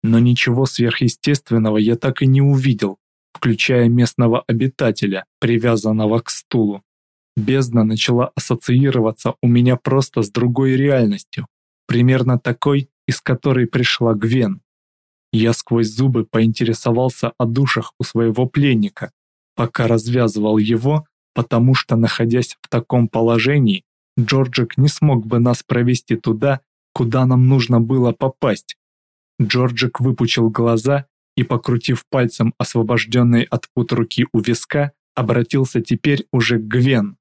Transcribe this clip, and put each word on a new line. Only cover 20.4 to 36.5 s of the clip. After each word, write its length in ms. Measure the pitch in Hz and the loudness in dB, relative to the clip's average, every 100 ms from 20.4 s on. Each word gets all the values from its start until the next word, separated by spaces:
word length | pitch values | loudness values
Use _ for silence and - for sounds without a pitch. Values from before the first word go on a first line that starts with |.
| 107 107 | 0 2
его, 500 | 107 117 127 151 151 _ _ | 2 0 0 -2 -4 _ _
потому 400 | - 117 117 123 | -6 -2 2 4
что, 220 | 131 - 117 | 2 0 0
находясь 640 | 113 - 117 120 120 - | 0 0 0 0 -2 -8
в 80 | - | -6
таком 380 | 120 - 123 117 | -6 -2 0 0
положении, 760 | 113 113 117 117 147 120 95 _ _ _ - | 0 2 2 2 2 2 0 _ _ _ -4
Джорджик 580 | 113 135 131 123 117 - | 0 2 0 0 -4 2
не 100 | 143 | 0
смог 380 | - 151 127 110 | 2 2 2 0
бы 140 | 120 | 0
нас 240 | 120 120 | 2 0
провести 520 | - 120 120 123 - 113 | -2 0 0 0 -2 -4
туда, 460 | - 110 135 135 _ _ _ | -2 0 0 -2 _ _ _
куда 320 | - 120 131 127 | -4 -2 2 2
нам 220 | 127 127 | 4 4
нужно 340 | 135 117 120 | 4 2 0
было 300 | 117 131 123 | 2 2 0
попасть. 680 | - 135 - 135 101 - - _ _ _ _ _ _ | 0 -4 -2 -2 -2 -8 -20 _ _ _ _ _ _
Джорджик 580 | 110 123 127 120 131 - | -2 2 0 0 -4 -2
выпучил 500 | 127 120 117 - 113 | -2 0 -2 0 0
глаза 580 | 110 117 113 117 143 139 _ _ - | 2 0 0 0 -2 -4 _ _ -6
и, 80 | |
покрутив 640 | 123 120 - 120 - 123 - | -2 -2 -2 -2 -2 -4 -2
пальцем 440 | 135 123 - 117 - | -2 -2 0 -4 -2
освобождённой 840 | 113 120 110 120 110 123 120 120 | -4 -2 0 -2 0 2 2 2
от 240 | 117 117 - | 0 -6 -6
пут 180 | - 120 | -6 -4
руки 360 | 120 113 - 123 | -2 -4 -2 -2
у 80 | 113 | -2
виска, 520 | 107 117 - 147 143 _ _ - | -2 -4 -2 -4 -4 _ _ -6
обратился 680 | 120 120 117 143 131 123 | -2 0 0 0 0 -2
теперь 460 | - - - 143 - | -2 -2 0 -2 -2
уже 280 | 131 110 | -2 0